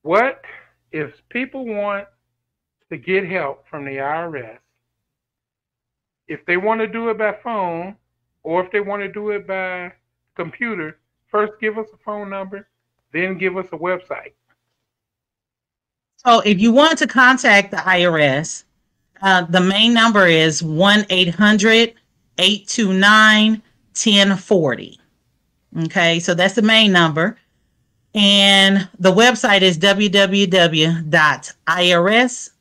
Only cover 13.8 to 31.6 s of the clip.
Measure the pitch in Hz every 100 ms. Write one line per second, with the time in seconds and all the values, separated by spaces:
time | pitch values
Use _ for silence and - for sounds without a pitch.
13.8 | 175 180 _ - - _ _ _ _ _
14.8 | _ _ _ _ _ _ _ _ _ _
15.8 | _ _ _ _ 247 226 202 190 233 233
16.8 | 311 320 269 247 254 262 247 202 196 180
17.8 | 170 180 175 160 147 135 160 - _ _
18.8 | _ _ _ _ 190 185 165 180 180 196
19.8 | 226 233 226 208 180 160 160 151 165 156
20.8 | 196 214 208 185 180 160 208 214 220 226
21.8 | 233 _ _ _ _ - 185 208 - -
22.8 | 202 190 202 214 214 214 220 214 _ _
23.8 | _ - 226 202 196 190 - 196 147 113
24.8 | - _ _ _ _ _ _ _ _ 165
25.8 | 165 196 170 170 170 170 185 196 214 220
26.8 | 214 180 165 156 180 - _ _ _ _
27.8 | _ _ _ 214 202 202 196 196 196 196
28.8 | 196 - 185 185 240 226 214 202 185 160
29.8 | 196 196 208 196 196 196 196 185 170 160
30.8 | 156 165 156 165 151 131 - -